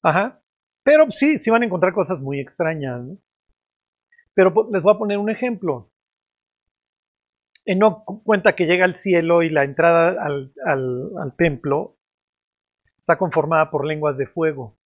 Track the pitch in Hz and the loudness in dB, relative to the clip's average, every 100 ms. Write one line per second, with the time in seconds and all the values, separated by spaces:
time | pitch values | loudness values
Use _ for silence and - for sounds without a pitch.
0 | 175 160 220 _ _ _ _ _ - 302 | 2 0 -2 _ _ _ _ _ 4 4
1 | 302 - 285 302 - 226 240 180 180 190 | 4 2 0 0 2 0 0 0 0 0
2 | 180 170 135 139 127 _ 165 160 139 123 | -4 -4 -6 -8 -10 _ -4 -4 -6 -8
3 | 123 196 _ _ _ _ _ _ _ _ | -12 -18 _ _ _ _ _ _ _ _
4 | _ _ _ - 185 175 226 196 170 202 | _ _ _ 2 4 4 -2 0 2 2
5 | 214 202 208 214 247 208 185 131 - _ | 0 -2 -4 -4 -6 -6 -6 -6 -10 _
6 | _ _ _ _ _ _ _ _ _ _ | _ _ _ _ _ _ _ _ _ _
7 | _ _ _ _ _ - - 185 214 - | _ _ _ _ _ -16 -4 2 2 2
8 | - 196 - 208 185 - 165 180 185 175 | -14 -12 -2 2 2 2 0 2 2 0
9 | 196 175 165 170 165 151 139 139 165 165 | 0 0 4 2 2 0 0 2 4 4
10 | 165 190 147 143 135 - 226 139 131 123 | 2 0 -4 -6 -8 -10 -4 -2 -2 -6
11 | 143 185 143 - 170 135 147 139 - _ | -8 -10 -10 -2 -2 0 -4 -4 -4 _
12 | _ _ _ _ _ _ _ _ _ _ | _ _ _ _ _ _ _ _ _ _
13 | - 165 180 160 151 160 156 147 143 151 | -2 0 0 -2 0 0 0 -2 -4 -4
14 | 151 135 135 - 160 139 117 _ | -4 -4 -6 -2 -4 -4 -14 _